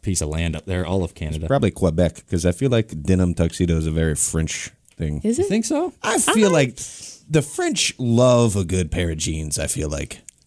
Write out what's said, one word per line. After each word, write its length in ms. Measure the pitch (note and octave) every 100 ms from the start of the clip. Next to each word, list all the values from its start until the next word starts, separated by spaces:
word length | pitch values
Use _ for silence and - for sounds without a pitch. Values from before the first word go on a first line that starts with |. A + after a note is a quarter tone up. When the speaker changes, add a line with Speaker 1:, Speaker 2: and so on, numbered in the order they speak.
Speaker 1:
piece 180 | - F2+
of 80 | D#2
land 260 | D#2 E2+
up 100 | D#2+ -
there, 200 | F#2 E2+
all 160 | F#2+
of 120 | F2
Canada. 340 | - D#2 D#2 E2
Speaker 2:
Probably 240 | C3+ G#2+
Quebec, 500 | - F2+ D#2+ F2 - -
'cause 160 | F2+ F2
I 60 |
feel 180 | F2 C3+
like 320 | A#2+ A2 D#2
denim 320 | D2 F#2 F2+
tuxedo 420 | E2+ E2+ - F2 E2
is 100 | D#2+
a 40 |
very 240 | D#2+ D#2+
French 560 | D2 - D#2+ D#2+ - - _ _ _
thing. 240 | D#2 C#3+
Speaker 3:
Is 140 | G#3 B3
Speaker 1:
You 60 |
Speaker 3:
it? 40 | G4
Speaker 1:
think 160 | A3+
so? 280 | G#3+ D4 F4 -
Speaker 2:
I 140 | A3+ G#3+
feel 320 | - A3+ G3+
Speaker 3:
I 20 |
Speaker 2:
like 240 | E3 C3 - - - - - _
the 140 | D#3
French 520 | C#3+ - F4 G#3+ - -
love 560 | B2+ A#2 B2 A#2+ A#2
a 100 | G2+
good 280 | F2+ F#2 E2
pair 180 | - F2
of 80 | D#2+
jeans, 400 | - D#2+ D2+ -
I 80 | D2+
feel 220 | - D2+
like. 320 | D2 D2 - - _